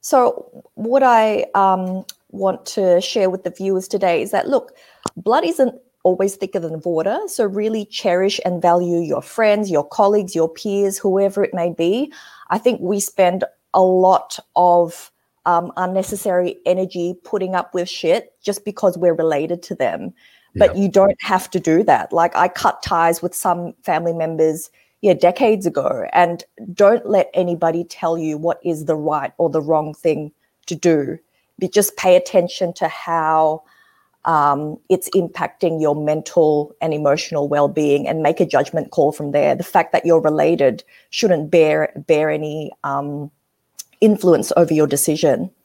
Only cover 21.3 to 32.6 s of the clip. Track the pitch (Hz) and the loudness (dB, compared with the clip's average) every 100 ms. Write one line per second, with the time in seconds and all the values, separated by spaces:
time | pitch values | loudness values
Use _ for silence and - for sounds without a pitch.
21.3 | 185 - 185 170 160 214 127 90 165 170 | -4 -2 -4 2 2 4 2 2 0 0
22.3 | - 180 - 190 - - 170 170 170 175 | 2 -2 0 -2 -2 -4 0 2 0 -4
23.3 | - 196 175 175 - - 160 170 165 160 | -4 -4 -2 -6 -10 -4 -2 -2 -4 -4
24.3 | 160 160 156 - _ _ _ 202 175 175 | 0 0 0 -8 _ _ _ 0 4 2
25.3 | 175 240 214 190 156 131 120 95 - 175 | 4 2 2 0 -2 -2 -4 -2 2 2
26.3 | 170 - - 214 180 202 233 233 202 - | -2 -12 -20 -16 2 4 4 2 0 0
27.3 | - 175 170 170 165 170 - 170 165 160 | -2 -2 0 -2 -2 -6 -6 -4 -2 -4
28.3 | 151 165 - 175 156 151 156 151 151 139 | -4 -4 -4 -4 -6 -4 -2 -2 -4 -6
29.3 | - 170 156 147 160 151 151 170 151 151 | -2 -2 0 0 -2 -2 -4 -2 -2 -6
30.3 | _ _ _ - 165 175 156 139 160 _ | _ _ _ -12 -2 2 2 0 -8 _
31.3 | _ _ - 180 208 202 - 190 180 180 | _ _ -8 -2 0 0 0 4 4 4
32.3 | 196 175 - | 0 0 -4